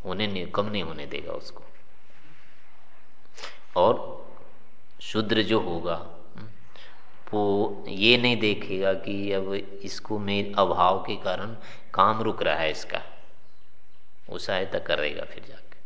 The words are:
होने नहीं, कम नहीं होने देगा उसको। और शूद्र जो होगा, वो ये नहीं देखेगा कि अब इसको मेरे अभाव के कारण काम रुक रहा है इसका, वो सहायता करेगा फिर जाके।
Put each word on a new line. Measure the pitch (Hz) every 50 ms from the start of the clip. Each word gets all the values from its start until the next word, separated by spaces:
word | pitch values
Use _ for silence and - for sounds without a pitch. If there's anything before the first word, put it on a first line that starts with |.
| -
होने | 90 90 95 107
नहीं, | 104 98 92 87
कम | 87 - 101 101
नहीं | 107 104 101
होने | 85 80 78 73 71
देगा | 71 71 69 - 85
उसको। | 80 - - - - - - - - - - - - - - - - - - - - - - - - - - - - - - - - - - - - - - - - - - - - - - - -
और | 90 90 107 123 - - - - - - - - - - - - - - - - - - - - -
शूद्र | - - - 107 110 104 110 110
जो | 107 95 113 107
होगा, | 92 92 85 85 85 87 82 80 - - - - - - - - - - - - - - - - - - - - - - - - - -
वो | 107 104 104 101 98 101 107 - - - - -
ये | 101 95 101 113 123
नहीं | 120 120 123 120
देखेगा | 104 107 107 101 - - - 98 92 95 98 98
कि | 92 - 104 101 101 101 101
अब | 98 98 95 95 98 98 - - - -
इसको | - - - - - - 110 104
मेरे | 101 98 101 101 101 101 98 104
अभाव | 98 87 85 92 90 92 95 98
के | - - 107
कारण | - - 98 90 90 95 110 113 - - - - - - - -
काम | - 95 104 110 110
रुक | 110 110 95 -
रहा | 101 85 76
है | 82 80 78
इसका, | 76 - - - 50 - - - - - - - - - - - - - - - - - - - - - - - - - - -
वो | 98 82
सहायता | - - 98 92 98 98 - -
करेगा | - - 78 76 76 73 76 - -
फिर | - - - -
जाके। | - - - - - - - -